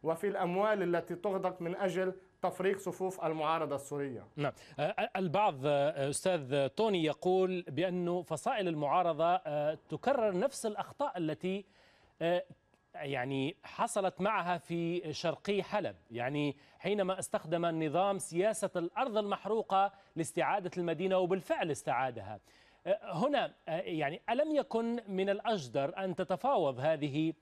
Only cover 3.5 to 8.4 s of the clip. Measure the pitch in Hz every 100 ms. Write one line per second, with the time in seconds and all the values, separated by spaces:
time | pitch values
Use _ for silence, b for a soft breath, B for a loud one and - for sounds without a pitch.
3.5 | 165 151 139 135 143 139 117 90 - 143
4.5 | - B B 151 214 214 196 190 165 214
5.5 | 147 139 143 143 160 139 139 190 180 131
6.5 | 143 135 - 220 190 156 143 180 185 185
7.5 | 185 175 143 180 180 175 175 170 156